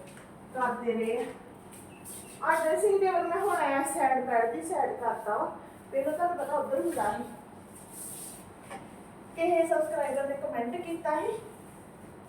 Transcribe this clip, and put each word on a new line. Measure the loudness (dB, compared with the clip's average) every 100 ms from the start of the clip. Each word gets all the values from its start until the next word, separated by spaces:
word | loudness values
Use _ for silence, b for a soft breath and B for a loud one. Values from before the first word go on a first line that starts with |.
| -14 -16 -18 -18 -8
ਕਰਦੇ | 0 0 0 0
ਰਹੇ | 0 2 0
ਆ। | -2 -6 -16 -18 -18 -18 -18 -16 -16 -14 -14 -2
ਆਹ | 4 4 6
ਡਰੈਸਿੰਗ | 4 6 6
ਟੇਬਲ | 6 4 2
ਮੈਂ | 2
ਹੁਣ | 2 4
ਇਸ | 4 2 2
ਸਾਈਡ, | 4 4 4 4
ਬੈੱਡ | 4 4
ਦੀ | 2
ਸਾਈਡ | -2 0 0 0
ਕਰਤਾ | -2 0 0 0
ਵਾ, | 0 -4 B B -4
ਪਹਿਲਾਂ | 0 2
ਤੁਹਾਨੂੰ | 2 2 2
ਪਤਾ | 0 0
ਉੱਧਰ | 2 2
ਹੁੰਦਾ | 2 2 0 0
ਸੀ। | -4 -10 -16 -18 -18 -18 -16 -12 -12 -10 -12 -14 -16 -18 -14 -14 -14 -16 -18 -18 -10 0
ਕਿਸੇ | 4 6 6
ਸਬਸਕ੍ਰਾਈਬਰ | 4 4 2 2 2 0
ਨੇ | -2
ਕੁਮੈਂਟ | -2 -2 -2 -4
ਕੀਤਾ | -4 -2 0 0
ਸੀ, | 0 -4 -6 -16 -18 -18 -18 -18 -18 -18